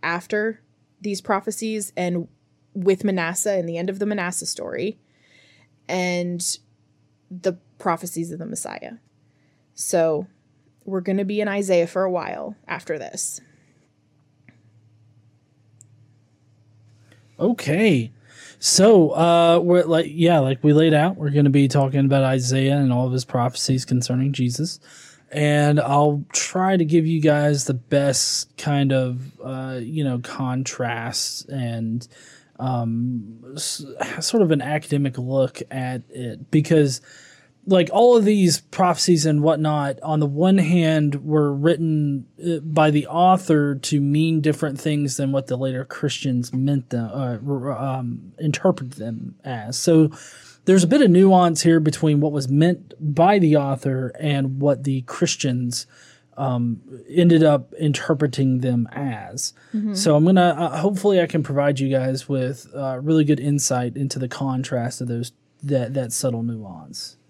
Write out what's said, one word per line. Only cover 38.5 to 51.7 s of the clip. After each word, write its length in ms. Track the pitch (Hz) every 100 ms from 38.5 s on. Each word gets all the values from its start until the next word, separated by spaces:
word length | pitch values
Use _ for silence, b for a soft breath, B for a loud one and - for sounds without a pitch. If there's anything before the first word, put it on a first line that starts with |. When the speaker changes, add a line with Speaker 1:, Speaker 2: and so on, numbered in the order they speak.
| 143
Speaker 2:
prophecies 680 | _ - 180 160 - 170 156
and 160 | 151
whatnot, 580 | 151 156 156 151 139 135
on 200 | 165 156
the 60 | 147
one 320 | 143 180 196
hand, 640 | 156 175 160 160 147 143
were 280 | 143 151 147
written, 760 | 139 156 160 165 156 147 139 123 _
uh, 180 | 170 165
by 320 | 156 156 156
the 160 | 147 135
author 640 | 160 185 185 185 156 143
to 260 | 135 - 147
mean 400 | 143 147 160 160
different 400 | 151 151 151 139
things 360 | 160 147 143 127
than 160 | 139
what 160 | 135 135
the 80 | 127
later 280 | 135 127
Christians 680 | - - 147 - 139 123 120
meant 360 | 127 135 139 123
them, 200 | 120 113
uh, 260 | 135 127 113
r-, 280 | 135 139 131 127
um, 560 | 135 131 123 117 - -
interpreted 540 | 156 - 190 180 131
them 420 | - 113 113 127 -
as. 320 | 139 120 123 127
So 360 | - 160 151 B B B B B -
there's 160 | 190
a 40 | 165
bit 120 | 285
of 100 | 247
nuance 520 | 175 196 185 175 156
here 160 | 175